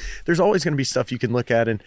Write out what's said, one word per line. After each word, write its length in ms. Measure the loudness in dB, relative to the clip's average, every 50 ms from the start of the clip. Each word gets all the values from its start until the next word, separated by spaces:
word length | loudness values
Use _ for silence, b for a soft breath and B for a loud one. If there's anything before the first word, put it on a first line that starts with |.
| B B B B B
there's 140 | 0 2 2
always 240 | 4 2 2 2 0
gonna 120 | 0 -2
be 60 | -2 -2
stuff 280 | -2 -2 -2 -2 -2
you 80 | -4 -4
can 140 | -2 0 0
look 180 | 0 0 2
at 160 | 2 2 2
and, 160 | 2 0 -4 B